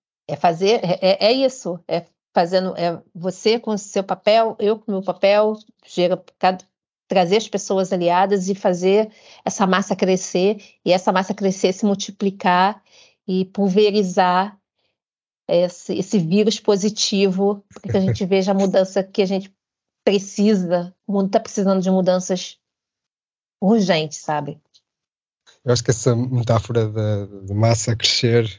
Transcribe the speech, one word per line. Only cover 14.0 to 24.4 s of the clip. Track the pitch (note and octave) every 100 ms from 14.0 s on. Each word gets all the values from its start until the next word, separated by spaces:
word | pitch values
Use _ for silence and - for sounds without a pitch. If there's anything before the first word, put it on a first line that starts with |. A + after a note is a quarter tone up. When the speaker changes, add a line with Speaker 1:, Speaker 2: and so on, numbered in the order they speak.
| F#3+ F3+ F3+ F3+ G3 - _ _ _ _ _ _ _ _ -
Speaker 1:
esse, | F3 F3+ - -
esse | G3 F#3+ G#3+
vírus | D#3+ G3 G#3+ A3
positivo, | - G3+ G#3 G#3+ - G3 G3 F#3 G3+ G3+ -
para | - G3+
que | G#3
a |
gente | F#3+ -
<laughs> |
veja | F#3 G3 F#3+
a |
mudança | G3 G3 F#3+ F#3+ G3
que | F#3+ -
a | F#3+
gente | F#3+ G3 _ _ _ _ _
precisa. | - G3+ G3 - G#3 G#3 F3 F3 F3 - -
O |
mundo | G3 G3
tá | A3
precisando | - - G3 F#3+
de | F#3
mudanças | F#3+ F#3 F#3 F#3 F#3 - - _ _ _ _ _ _ _ _ _ _
urgentes, | F#3+ A3+ F#3+ E3 D#3 -
sabe? | - D3+